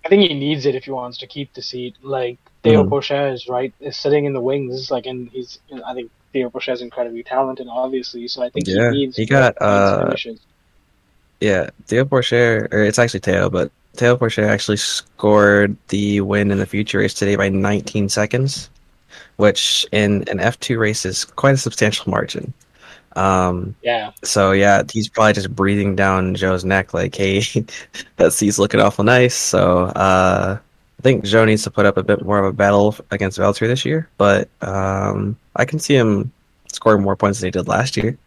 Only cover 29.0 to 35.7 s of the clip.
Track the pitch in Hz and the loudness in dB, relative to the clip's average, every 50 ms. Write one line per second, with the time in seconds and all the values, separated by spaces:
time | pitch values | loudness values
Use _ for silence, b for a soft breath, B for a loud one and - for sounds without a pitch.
29 | 101 113 127 127 123 123 - - - - - 92 95 87 90 90 90 95 - - | 2 4 4 4 4 2 0 -2 -4 0 0 2 2 4 2 2 0 0 -2 0
30 | 95 95 92 92 92 92 95 98 92 92 98 110 _ _ _ _ _ _ _ - | 2 4 4 4 4 4 2 0 0 -2 -4 -6 _ _ _ _ _ _ _ 0
31 | - 131 131 - - 101 107 113 113 110 107 107 - 104 - - 101 101 - 95 | 2 2 2 2 0 2 4 4 6 4 2 2 0 -4 0 2 2 2 2 2
32 | 95 - 104 101 - 98 104 101 98 95 85 - 101 101 104 101 101 107 104 - | 0 0 0 0 0 0 0 2 2 0 0 2 2 4 6 4 4 2 0 -4
33 | - _ 101 95 98 95 - - 95 101 101 - 110 113 123 131 - - 151 160 | -10 _ -6 -4 -4 -4 -2 0 0 0 0 0 -2 -2 -2 -2 -2 -2 -2 -4
34 | 160 _ _ - 101 101 98 101 - _ _ _ - 95 95 98 95 95 95 98 | -4 _ _ 2 4 4 4 2 0 _ _ _ -10 -6 -4 -4 -2 -2 -2 -2
35 | 98 101 101 101 101 101 110 _ _ _ _ - 120 - | -2 -4 -2 -2 -4 -4 -6 _ _ _ _ -2 -2 -2